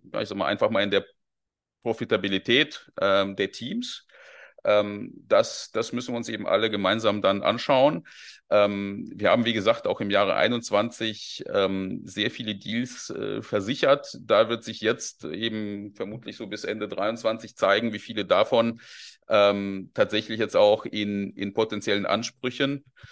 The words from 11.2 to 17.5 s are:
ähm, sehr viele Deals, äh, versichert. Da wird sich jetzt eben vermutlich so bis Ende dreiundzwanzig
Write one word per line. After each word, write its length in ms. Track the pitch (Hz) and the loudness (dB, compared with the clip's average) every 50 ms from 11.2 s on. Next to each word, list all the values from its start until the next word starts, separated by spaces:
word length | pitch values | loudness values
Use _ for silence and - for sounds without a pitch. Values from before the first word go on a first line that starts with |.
| - - - - - - | -12 -14 -14 -12 -8 -2
ähm, 500 | - 101 98 95 98 95 95 95 98 90 - | 0 2 2 2 0 -2 -4 -4 -6 -8 -10
sehr 260 | - 95 101 104 117 | -8 -4 -2 -2 -2
viele 240 | - - 117 107 104 | -4 -6 -8 -8 -8
Deals, 540 | 98 - 101 110 117 127 131 - - - - | -8 -8 -6 -4 -4 -4 -6 -8 -12 -10 -10
äh, 320 | - - 107 104 107 113 | -8 -6 -6 -6 -6 -6
versichert. 720 | 113 - - 104 95 107 139 - 151 135 143 143 - - - - | -6 -2 -2 -2 -2 -2 -2 2 4 4 4 4 2 -8 -14 -12
Da 260 | - - - 104 113 | 0 4 6 6 6
wird 160 | 110 117 113 - | 4 0 -4 -4
sich 180 | 117 110 - | -10 -8 -2
jetzt 420 | 110 110 120 - - - - _ - | 0 0 0 0 -4 -10 -10 _ -10
eben 720 | 76 80 98 113 110 110 107 107 104 104 101 101 104 101 | -10 -8 -6 -6 -4 -4 -6 -6 -6 -8 -10 -10 -14 -10
vermutlich 420 | - 95 101 110 127 - 110 98 | -10 -10 -10 -10 -12 -12 -14 -14
so 80 | - 113 | -12 -12
bis 200 | 95 104 - - | -10 -10 -8 -6
Ende 220 | 95 107 110 107 | -6 -6 -6 -6
dreiundzwanzig 680 | 92 - 95 101 107 117 117 - 113 113 117 113 - | -8 -6 -4 -4 -4 -4 -2 -2 -4 -4 -4 -10 -16